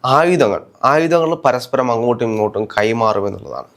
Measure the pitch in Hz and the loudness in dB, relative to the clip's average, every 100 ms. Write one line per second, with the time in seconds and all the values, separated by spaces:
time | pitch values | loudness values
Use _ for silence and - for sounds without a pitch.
0 | 127 139 170 175 113 90 - _ 123 151 | 2 2 4 2 2 0 -8 _ 2 2
1 | 165 170 160 165 143 123 120 131 127 117 | 2 2 0 0 0 0 -2 -2 0 0
2 | 120 117 117 107 107 104 107 - 110 113 | 0 -2 -2 -2 -2 -2 -4 0 0 0
3 | 110 104 101 98 71 64 - | 0 0 -4 -8 -12 -14 -14